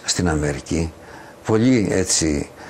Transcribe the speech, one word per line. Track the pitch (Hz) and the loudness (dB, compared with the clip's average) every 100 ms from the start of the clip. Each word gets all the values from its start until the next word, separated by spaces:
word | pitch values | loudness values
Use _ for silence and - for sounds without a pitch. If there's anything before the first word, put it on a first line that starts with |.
| - | -4
στην | - 87 | 0 0
Αμερική, | 78 73 69 - 82 82 - - - - - - | 2 0 -4 -4 -2 -2 -6 -18 -20 -20 -10 0
πολύ | 110 120 127 92 | 2 4 4 4
έτσι | 95 90 - 80 73 - - | 2 0 0 0 0 -4 -12